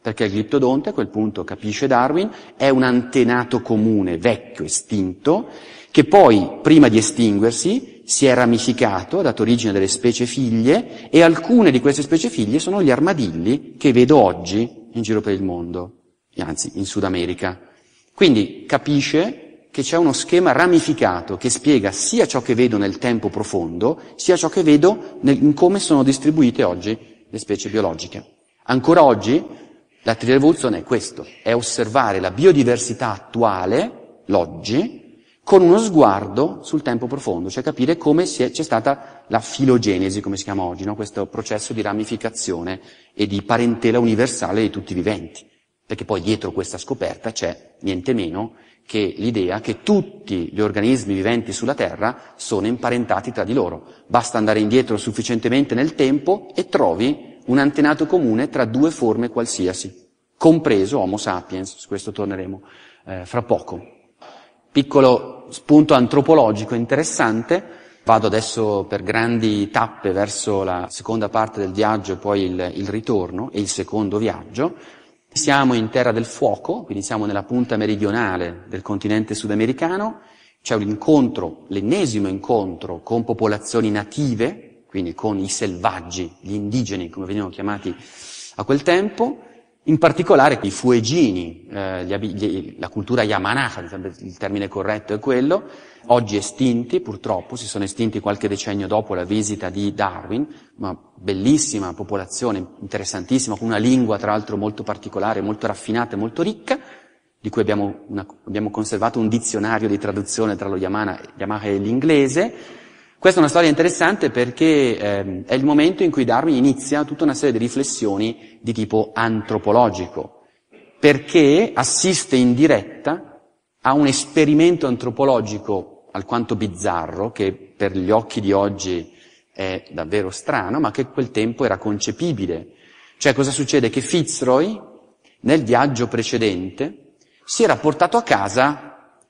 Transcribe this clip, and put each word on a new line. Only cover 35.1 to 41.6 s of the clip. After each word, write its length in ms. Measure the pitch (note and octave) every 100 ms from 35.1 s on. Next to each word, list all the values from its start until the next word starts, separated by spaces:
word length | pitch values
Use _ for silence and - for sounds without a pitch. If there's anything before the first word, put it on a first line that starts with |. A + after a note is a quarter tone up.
| - _ _
con 180 | - G3
uno 180 | F3 F#3+
sguardo 840 | A3 E3 A#2+ G2 G2 G2+ D#3 -
sul 200 | - D#3
tempo 260 | C#3+ A#2 A#2+
profondo, 420 | C#3 B2+ F2 F#2
cioè 140 | A2
capire 320 | B2+ D#3 B2+ E3+
come 300 | D3+ D#3 F#3
si 180 | -
è, 80 | B2
c'è 100 | -
stata 600 | D#3 A2+ A#2 C#3 - - _
la 140 | A2
filogenesi, 800 | A2 - C3+ B2 G#2+ F#2 F#2+ G2
come 160 | G2+ G2
si 80 |
chiama 180 | - G2
oggi, 220 | F2+ F2+
no? 100 | G2
Questo 320 | G#2 G#2 - G2
processo 460 | - A2 G#2+